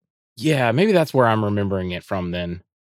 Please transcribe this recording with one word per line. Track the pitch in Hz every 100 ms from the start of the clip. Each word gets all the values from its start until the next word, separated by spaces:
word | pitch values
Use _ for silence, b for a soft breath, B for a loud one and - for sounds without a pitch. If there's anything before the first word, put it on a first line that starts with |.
| _ _ _ -
Yeah, | 143 143 120
maybe | 120 214
that's | 180 147
where | 135 117
I'm | 110
remembering | 104 101 101 95 92
it | 87
from | - 98 90
then. | 90 87 87 _ _ _